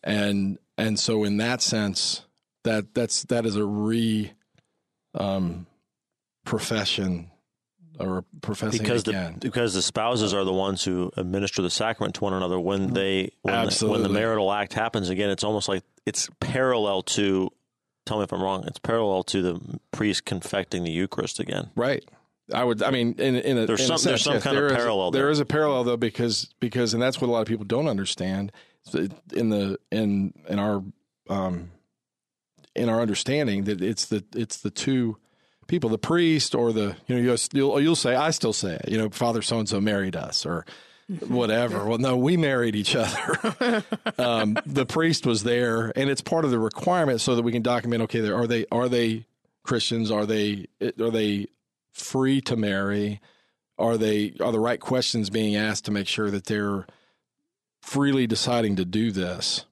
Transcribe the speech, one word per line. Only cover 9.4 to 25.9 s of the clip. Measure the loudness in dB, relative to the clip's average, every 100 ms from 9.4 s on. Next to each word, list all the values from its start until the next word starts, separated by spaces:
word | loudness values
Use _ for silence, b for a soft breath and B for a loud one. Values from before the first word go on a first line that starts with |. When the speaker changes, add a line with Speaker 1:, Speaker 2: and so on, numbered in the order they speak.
Speaker 2:
because | -4 0 0
the | 0
spouses | -2 0 0 0 0
are | 0
the | 0
ones | 0 0 0
who | -2 0 -2 -4
administer | -2 -2 -2 0
the | -2
sacrament | 0 -2 -2 -4
to | -2
one | -2
another | -2 0 0
when | 0 0 0
they, | 0 0 0 -2 _
when | -2
the, | 0
when |
the | 0
Speaker 1:
Absolutely. | 0 0 2 2
Speaker 2:
marital | 2 2 2 2
act | 0 -2
happens. | -2 -2 -2 -2
Again, | 0 0
it's | 0
almost | 0 -2 0
like | -4 -4 _ -6
it's | -4 -6 -6
parallel | -4 0 2 2 2 0
to, | -2 2 4 4 0 _ _ _ _ _ -6
tell | -4
me |
if | -2
I'm | -2
wrong, | 0 -2 -4
it's | -8
parallel | -2 2 2 2
to | 0 0
the | 0 -2 -8 -12 _
priest | -2 0 0
confecting | -2 -6 -4 -4 -2 -4
the | -2
Eucharist | -2 -2 -4 -6 -6
again. | -6 -6 -6
Speaker 1:
Right. | -2 -2 -2 -6 _ _ _ _
I | 0
would, | 0 2
I | 2
mean, | 2 0 0
in, | 0 2
in | 2 0
a, | 2
Speaker 2:
There's | 2 2
Speaker 1:
in |
a | 2
Speaker 2:
some, | 2
there's | 2
Speaker 1:
sense, |
Speaker 2:
some | 2
Speaker 1:
yes, | 0
Speaker 2:
kind | 2 2
of |
Speaker 1:
there | 2
is, | 2
Speaker 2:
parallel | 2 2 2
Speaker 1:
there | 2
Speaker 2:
there. | 2
Speaker 1:
is | 2
a |
parallel | 2 2 2 2
though, | 2